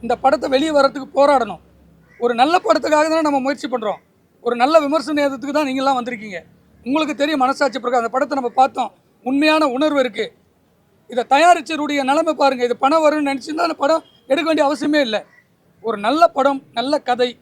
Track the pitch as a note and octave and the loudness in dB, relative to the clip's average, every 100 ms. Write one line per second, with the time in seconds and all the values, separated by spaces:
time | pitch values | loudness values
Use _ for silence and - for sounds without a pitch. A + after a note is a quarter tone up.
0 | A3+ A#3+ C4 C#4+ D#4 C4 D#4+ D4 C4+ C#4 | -2 0 2 0 0 0 2 2 2 0
1 | C4 - C#4+ C#4 A3 F3+ _ _ _ _ | -6 2 4 4 0 -8 _ _ _ _
2 | _ _ A#3+ A#3 C4+ F4+ G#4+ D#4 C#4 D4+ | _ _ -4 2 2 2 2 0 2 2
3 | D#4 D#4+ D4+ C#4+ C4 C#4+ D4 B3 G#3+ E3+ | 2 0 0 0 -2 -4 -6 -6 -6 -8
4 | _ _ _ _ A#3+ A#3 B3+ D#4+ C#4+ D#4 | _ _ _ _ -6 0 4 4 4 -2
5 | C4+ D4 C#4+ C4+ C#4 C#4+ C#4+ C4 C4+ C4 | -2 -2 -2 -4 -4 -2 -2 -2 -2 -2
6 | A#3+ A#3+ G#3+ F3+ - _ _ _ A#3+ D4 | -4 -10 -12 -14 -16 _ _ _ -4 -4
7 | D4+ C#4 D4 D4+ B3+ C4+ C#4+ A#3 A#3+ B3 | -2 -4 -2 0 -2 0 -2 -2 -2 -2
8 | A3+ B3 C#4 C#4 A#3+ C4 C4 C4+ A3+ _ | -2 -4 -4 -4 -4 0 0 0 -8 _
9 | _ _ A#3 C#4 D4+ D#4 D4+ B3 D4+ C#4+ | _ _ -4 0 2 2 0 0 0 0
10 | B3+ G3 G3 _ _ _ _ _ _ _ | -2 -4 -10 _ _ _ _ _ _ _
11 | _ A#3+ A#3 C4+ E4+ E4+ B3+ D#4 D4 D4 | _ -6 0 4 6 4 0 -6 -2 -2
12 | C4 D4 D#4+ D#4 C#4 C4 B3 A#3 C4+ D#4+ | 0 0 0 0 0 0 -4 0 2 4
13 | D4+ D4+ C#4+ C4+ C4+ D#4 E4+ D#4 C#4 D#4+ | 4 2 -2 -4 -8 -4 -4 -2 0 0
14 | - _ _ D4 D#4+ D#4 C#4+ C#4+ D4 D4+ | -2 _ _ -2 0 0 0 0 0 0
15 | B3+ G#3+ - _ _ _ _ _ G#3+ G#3 | 0 -4 -8 _ _ _ _ _ -8 -4
16 | G#3+ D4 E4 C#4+ C4+ C4+ - - B3+ D4 | -2 2 2 2 0 0 -8 -8 -2 -2
17 | C4 A#3+ B3 A#3 | -2 -2 -2 -4